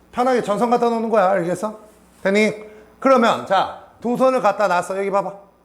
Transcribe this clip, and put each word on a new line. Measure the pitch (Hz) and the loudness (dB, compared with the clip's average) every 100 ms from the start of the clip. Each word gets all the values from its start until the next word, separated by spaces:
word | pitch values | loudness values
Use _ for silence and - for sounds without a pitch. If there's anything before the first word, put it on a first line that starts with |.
| _ | _
편하게 | - 254 247 | -2 0 0
전선 | 185 202 240 | 0 0 2
갖다 | 240 233 | 2 2
놓는 | 233 226 | 0 0
거야. | 214 185 | 2 2
알겠어? | 196 170 175 214 214 - - _ _ | 2 -2 -4 -6 -10 -20 -20 _ _
됐니? | 190 202 214 - - - - - | 0 2 2 -2 -12 -20 -20 -2
그러면 | 254 254 226 127 123 | 2 4 2 0 0
자, | 190 156 - - - | 0 -2 -6 -20 -10
도선을 | 226 240 262 254 | -6 0 0 2
갖다 | 196 202 202 | 0 0 0
놨어. | 175 175 190 | 0 -2 -4
여기 | 196 | -2
봐봐. | 196 190 - - _ | -2 -4 -10 -20 _